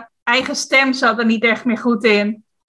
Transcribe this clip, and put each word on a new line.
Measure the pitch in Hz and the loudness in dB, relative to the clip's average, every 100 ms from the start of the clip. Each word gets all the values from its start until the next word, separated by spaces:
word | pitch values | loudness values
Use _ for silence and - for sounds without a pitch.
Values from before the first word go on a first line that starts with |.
| - _ | -6 _
eigen | - 247 262 285 | -2 -2 -2 -6
stem | - 262 269 | 0 0 2
zat | 254 240 214 | 0 0 2
er | 226 | 0
niet | 220 | 2
echt | 226 214 254 | 0 0 -2
meer | 220 | -2
goed | 247 233 | 0 0
in. | 226 208 208 214 _ _ | 2 2 0 -6 _ _